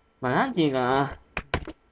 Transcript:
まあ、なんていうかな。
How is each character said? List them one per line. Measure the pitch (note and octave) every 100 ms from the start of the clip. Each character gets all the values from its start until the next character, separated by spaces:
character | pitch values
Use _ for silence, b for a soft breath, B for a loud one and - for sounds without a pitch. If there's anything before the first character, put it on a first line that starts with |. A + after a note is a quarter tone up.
| _ _
ま | B2+
あ、 |
な | D3+ C4+
ん |
て | G#3
い | D3+
う |
か | C3
な。 | B2 C3+ C#3 - _ - - - - - _